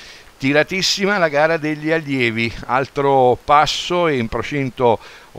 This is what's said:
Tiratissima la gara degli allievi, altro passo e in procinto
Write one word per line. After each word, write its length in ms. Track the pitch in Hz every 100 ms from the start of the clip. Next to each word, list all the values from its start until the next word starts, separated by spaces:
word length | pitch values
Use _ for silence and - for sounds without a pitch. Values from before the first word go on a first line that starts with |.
| - - - -
Tiratissima 800 | 131 143 151 185 175 - 196 208
la 120 | 165
gara 280 | 143 160 165
degli 340 | 156 151 151
allievi, 600 | 160 143 135 120 113 113 - -
altro 680 | 123 139 - 139 135 123 113
passo 600 | - 147 147 - - 180 170
e 120 | 135
in 100 | 113
procinto 720 | 120 104 147 135 - 123 104 - - -